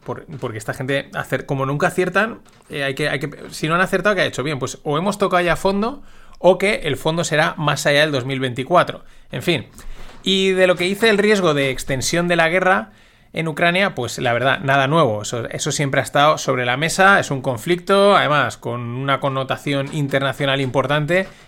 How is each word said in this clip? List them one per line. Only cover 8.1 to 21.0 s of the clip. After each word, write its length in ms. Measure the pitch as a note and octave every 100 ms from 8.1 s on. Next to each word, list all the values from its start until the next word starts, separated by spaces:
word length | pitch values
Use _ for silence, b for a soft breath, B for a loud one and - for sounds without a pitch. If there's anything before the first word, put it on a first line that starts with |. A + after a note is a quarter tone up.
dos 120 | C#3
mil 140 | B2+ C3+
veinticuatro. 640 | C3 A#2+ B2+ F3 D3 - b b b
En 100 | -
fin. 240 | F3 D3+ - B B B B B
Y 280 | - F#3+ F#3+
de 160 | F#3 F#3
lo 100 | F3
que 80 |
dice 240 | F3 G3 A3+
el 80 | G#3
riesgo 380 | G#3 G#3 F3
de 160 | C#3+ C3+
extensión 580 | B2+ - C3 A2+ E3+ F3
de 80 | E3+
la 140 | D#3+
guerra 400 | F3+ F3+ G3 A3 b b b b
en 160 | - D#3+
Ucrania, 460 | D3 E3+ F3+ G3
pues 240 | D3 A#2 -
la 160 | B2+
verdad, 260 | A#2 C3 C3
nada 260 | C#3 C#3 C3+
nuevo. 360 | E3 C3+ G#2
Eso, 260 | G#2 A#2+ C3+
eso 240 | D3 D#3
siempre 280 | C#3+ C#3 C#3
ha 40 |
estado 320 | - D3 D3+ D3+
sobre 300 | - B2+ B2
la 100 | B2+
mesa, 440 | D#3+ - F#3+ G3
es 100 | -
un 100 | C3+
conflicto, 720 | C3+ A#2 E3 F3 F3 G3 G3+
además, 440 | F#3 C3+ D3 A#2+ -
con 220 | C3+ A#2+
una 380 | A#2 B2 C#3 C3+
connotación 680 | C#3+ C3+ C3+ B2+ D3 C#3 C#3
internacional 680 | D#3 C#3 C#3 C3+ - C#3 C3+
importante, 680 | C3 C3+ B2+ D3